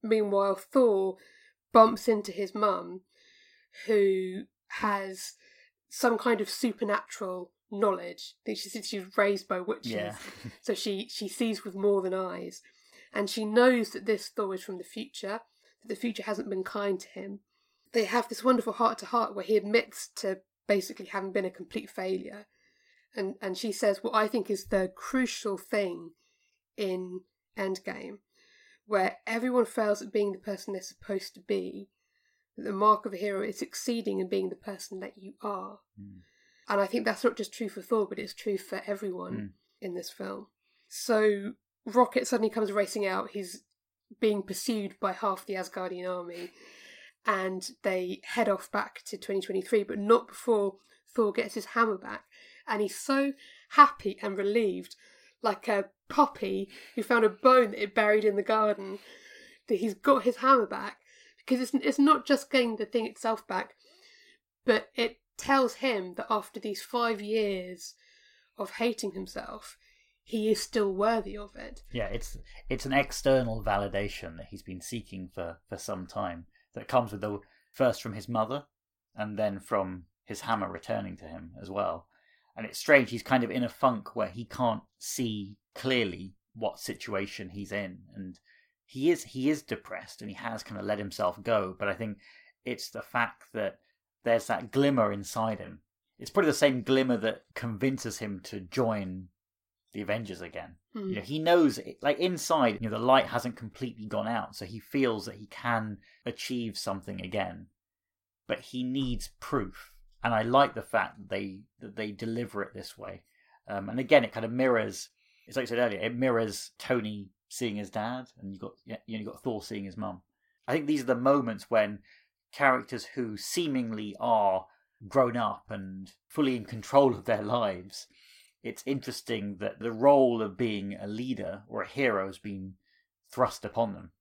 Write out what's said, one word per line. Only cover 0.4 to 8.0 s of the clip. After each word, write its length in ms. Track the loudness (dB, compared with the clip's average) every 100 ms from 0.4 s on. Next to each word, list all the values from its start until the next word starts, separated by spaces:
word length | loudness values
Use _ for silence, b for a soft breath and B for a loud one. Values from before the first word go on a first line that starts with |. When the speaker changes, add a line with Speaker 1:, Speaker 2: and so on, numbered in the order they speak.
| 2 0
Speaker 1:
Thor 600 | 2 6 6 6 2 -4 b b b b _
bumps 340 | 10 10 8 2
into 240 | 2 0
his 220 | -6 -6
mum, 480 | 0 2 0 -4 -12 _ b b b b b b -16 2
who 580 | 4 6 4 0 -6 -12 _ _
has 680 | -4 -2 -2 -4 -10 -14 -14 b b b _ _
some 280 | 2 2 4
kind 220 | 2 2
of 80 | 0
supernatural 1000 | 0 -2 0 0 -2 -4 -10 -8 -8 -10 _ _
knowledge. 640 | 2 2 2